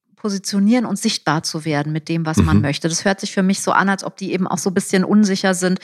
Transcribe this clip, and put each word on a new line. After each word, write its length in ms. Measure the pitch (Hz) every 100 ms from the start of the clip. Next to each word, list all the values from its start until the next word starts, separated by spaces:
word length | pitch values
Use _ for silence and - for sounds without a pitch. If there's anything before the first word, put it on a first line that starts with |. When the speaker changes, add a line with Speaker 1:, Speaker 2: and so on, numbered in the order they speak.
| _ _
Speaker 1:
positionieren 680 | 214 196 - 202 202 247 226
und 120 | 202
sichtbar 440 | 226 - - 151
zu 240 | - 160 156
werden 260 | 147 147
mit 160 | 156 151
dem, 160 | 165
was 140 | 160 160
man 180 | 160 104
Speaker 2:
Mhm. 60 |
Speaker 1:
möchte. 260 | 139 143 165
Das 160 | 160
hört 160 | 143 98
sich 120 | -
für 100 | -
mich 180 | 190 196
so 100 | -
an, 180 | - 190
als 120 | 190
ob 140 | - -
die 160 | 190
eben 160 | 180 185
auch 80 | 185
so 140 | 202
ein 40 |
bisschen 300 | 185 - 190
unsicher 480 | 185 208 208 190 196
sind. 260 | 180 180 185